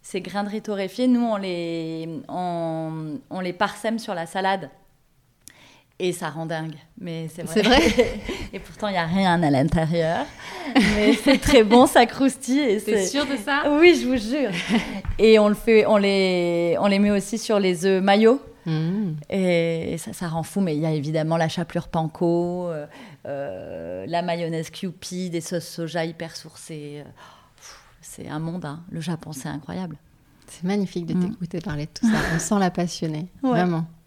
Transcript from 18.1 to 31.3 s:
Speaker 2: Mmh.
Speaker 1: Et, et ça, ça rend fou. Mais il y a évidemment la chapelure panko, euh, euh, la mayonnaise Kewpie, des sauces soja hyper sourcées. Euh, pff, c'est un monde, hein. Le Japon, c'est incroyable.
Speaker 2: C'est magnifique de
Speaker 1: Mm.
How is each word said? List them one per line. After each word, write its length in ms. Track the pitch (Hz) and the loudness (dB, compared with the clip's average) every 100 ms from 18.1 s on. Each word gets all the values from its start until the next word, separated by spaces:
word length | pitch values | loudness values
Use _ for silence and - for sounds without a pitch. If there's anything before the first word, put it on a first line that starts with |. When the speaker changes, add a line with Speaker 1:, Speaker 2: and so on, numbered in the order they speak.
| 202 226 269 - - | 6 6 4 -2 -12
Speaker 2:
Mmh. 500 | - 156 160 196 202 156 151 | -4 -2 0 -2 -4 -6 -4
Speaker 1:
Et, 640 | 196 185 175 165 165 - | -2 2 2 0 -2 -4
et 40 | 165 | -6
ça, 140 | 220 | -8
ça 160 | 202 175 | -10 -6
rend 160 | 160 | -6
fou. 160 | 160 208 | -4 -2
Mais 160 | 185 151 | -2 0
il 60 | |
y 40 | 160 | 0
a 60 | |
évidemment 440 | 156 143 160 156 165 | -2 -2 -2 0 0
la 120 | 160 | 0
chapelure 400 | - 170 170 - | -2 -6 -6 -4
panko, 800 | 170 160 - 175 170 175 180 180 | -4 -4 -2 0 2 0 -4 -6
euh, 180 | 156 147 - 233 147 - | -8 -12 -18 -20 -16 -10
euh, 800 | 139 139 92 80 87 82 92 95 | -8 -8 -10 -12 -12 -10 -10 -6
la 160 | 170 | -4
mayonnaise 480 | 180 170 170 165 160 | -4 -4 -4 -6 -8
Kewpie, 600 | - 190 - - 180 185 | -10 -10 -10 -12 -8 -6
des 100 | 165 | -6
sauces 260 | 156 175 165 | -6 -8 -8
soja 380 | - 165 165 | -10 -8 -6
hyper 320 | 165 165 165 - | -6 -8 -14 -14
sourcées. 680 | 160 - - 156 147 147 | -20 -20 -16 -14 -14 -14
Euh, 40 | 143 - - - _ _ | -16 -20 -20 -20 _ _
pff, 240 | - - _ _ | -20 -20 _ _
c'est 260 | - - - | -20 -16 -12
un 100 | 147 | -8
monde, 260 | 160 180 | -8 -8
hein. 200 | 156 151 175 | -10 -12 -12
Le 80 | 165 | -10
Japon, 320 | 156 160 156 | -6 -8 -10
c'est 160 | 143 156 | -12 -10
incroyable. 480 | 147 151 175 185 151 _ _ _ _ - | -10 -10 -10 -10 -12 _ _ _ _ -20
Speaker 2:
C'est 160 | - | -8
magnifique 440 | 175 208 185 180 165 | -4 -2 -2 -6 -4
de 80 | |
Speaker 1:
Mm. 160 | 175 180 | -2 -2